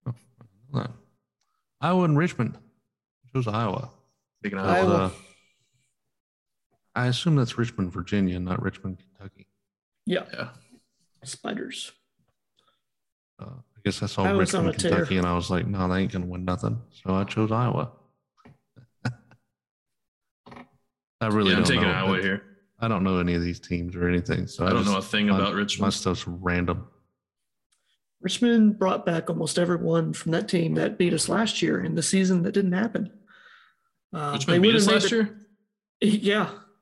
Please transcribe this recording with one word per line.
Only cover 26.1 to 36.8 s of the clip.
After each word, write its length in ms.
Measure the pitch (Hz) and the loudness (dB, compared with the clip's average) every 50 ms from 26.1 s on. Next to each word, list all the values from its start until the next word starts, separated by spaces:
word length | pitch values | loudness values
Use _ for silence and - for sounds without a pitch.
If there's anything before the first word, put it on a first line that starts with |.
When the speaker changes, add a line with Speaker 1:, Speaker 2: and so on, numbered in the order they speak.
| 87 85 - - | -2 -2 -6 -10
Speaker 1:
random. 600 | 87 87 92 92 87 90 90 87 85 87 - - _ _ _ _ _ _ _ _ _ _ _ _ _ _ _ _ _ _ _ _ _ _ _ _ _ _ | -10 -4 -2 0 0 0 0 0 -2 -4 -6 -14 _ _ _ _ _ _ _ _ _ _ _ _ _ _ _ _ _ _ _ _ _ _ _ _ _ _
Speaker 3:
Richmond 560 | - 185 - - 240 240 233 233 214 208 202 - | -6 -6 -2 0 2 4 6 6 6 6 4 4
brought 260 | 196 185 - - - | 0 0 0 0 -2
back 240 | - 170 165 165 - | -2 -2 -2 -2 -4
almost 280 | 170 165 165 147 - - | -4 -4 -4 -2 0 0
everyone 540 | 175 175 180 165 175 165 165 165 165 160 160 | 2 2 0 -2 0 0 0 0 0 -2 -6
from 180 | - - 165 | -6 -4 -2
that 160 | 160 170 208 - | -2 -2 -2 -2
team 280 | - 175 170 160 156 | -2 0 0 0 0
that 220 | 160 156 - 214 - | 0 0 -2 0 0
beat 160 | 180 175 175 | 0 2 2
us 160 | 156 - - | 0 -2 -2
last 320 | 175 196 226 214 - - | 0 0 0 -2 -2 -2
year 220 | - - - 185 180 | 0 0 0 -2 -2
in 120 | 165 160 | -2 -2
the 80 | 170 151 | -2 -2
season 400 | - - 190 190 185 190 175 170 | 0 2 2 2 4 2 2 0
that 80 | 196 | 0
didn't 200 | - 202 202 180 175 | 0 0 0 2 0
happen. 380 | 185 214 233 - - 208 - - - _ _ - - - - - - _ _ _ _ _ _ _ _ _ _ - | 0 -2 -2 -2 -4 -6 -6 -8 -20 _ _ -20 -20 -20 -20 -20 -20 _ _ _ _ _ _ _ _ _ _ -10
Uh, 180 | 165 151 147 143 | -6 -6 -4 -4
Speaker 2:
Richmond 220 | - - - 170 | -4 0 2 2
Speaker 3:
they 40 | 175 | 6
Speaker 2:
beat 80 | 185 220 226 | 6 6 6
Speaker 3:
would've 80 | 226 | 6
Speaker 2:
us 60 | 202 196 | 6 6
Speaker 3:
made 60 | 220 | 4
Speaker 2:
last 160 | 208 196 - | 4 4 2
Speaker 3:
the 60 | 233 | 2
Speaker 2:
year? 220 | 226 214 208 - - - _ _ _ _ _ _ _ _ _ _ _ | 2 0 0 -4 -12 -20 _ _ _ _ _ _ _ _ _ _ _
Speaker 3:
<laughs> 0 | |
Yeah. 480 | - 214 214 208 190 196 202 214 190 147 - - - _ _ _ | 2 2 2 2 2 2 2 2 0 -2 -6 -14 -20 _ _ _